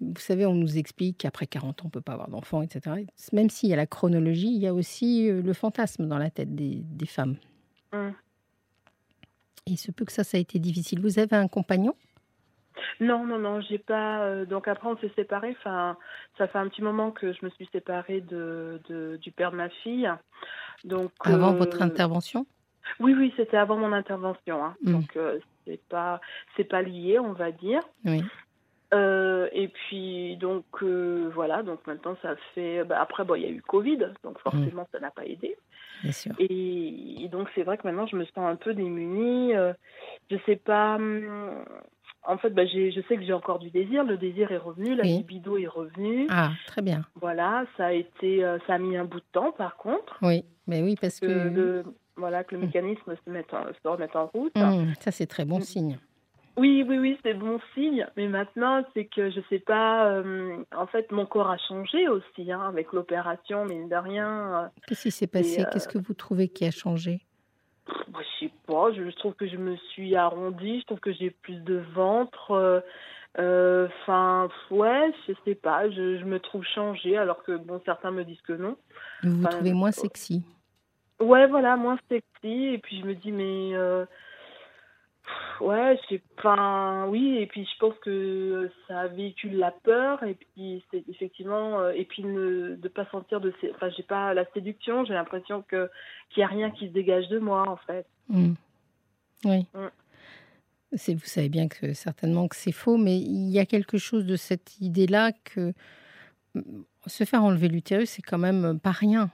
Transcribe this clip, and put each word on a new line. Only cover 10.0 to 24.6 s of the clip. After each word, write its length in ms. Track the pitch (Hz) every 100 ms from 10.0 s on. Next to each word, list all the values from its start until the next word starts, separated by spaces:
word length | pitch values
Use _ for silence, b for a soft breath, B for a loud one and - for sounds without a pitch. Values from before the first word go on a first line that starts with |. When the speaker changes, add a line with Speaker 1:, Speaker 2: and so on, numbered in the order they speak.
Speaker 1:
que 80 | 214
ça, 120 | -
ça 120 | 202 185
a 40 |
été 180 | 175 180
difficile. 420 | 170 170 160 180
Vous 180 | 208 196
avez 180 | 220 214
un 120 | 190
compagnon ? 460 | 202 - 185 214 - _ _ _ _ _ _ _ B B -
Speaker 2:
Non, 240 | 233 240 240
non, 120 | 226
non, 220 | 208 208
j'ai 160 | 208 208
pas, 440 | - 220 214 214
euh, 220 | 202 196
donc 240 | 185 196 208
après, 200 | 202 233
on 80 | 226
s'est 140 | 208 -
séparés. 400 | 202 202 233 247
Enfin, 380 | 202 185 175 175 B B B -
ça 80 | 196
fait 120 | 202
un 100 | 196
petit 140 | 202
moment 280 | 214 214 220
que 220 | 220 190
je 120 | 180
me 60 | 185
suis 180 | - 185
séparée 480 | 185 185 180 175 190
de, 600 | 175 175 165 165 165 165 160
de, 300 | 165 160 160
du 120 | 170
père 180 | - 175
de 60 | 175
ma 120 | 175
fille. 400 | - 226 247 220 165 _ B B B B B
Donc, 260 | 180 185 180 -
Speaker 1:
Avant 320 | 175 170 185
Speaker 2:
euh, 40 | 180
Speaker 1:
votre 260 | 175 175
intervention ? 640 | 175 165 170 170 - 240 277 _ _ _ B -
Speaker 2:
Oui, 140 | 247
oui, 180 | 262 262 -
c'était 200 | - 208
avant 200 | 208 214
mon 160 | 214
intervention, 720 | 202 196 190 185 185 - 156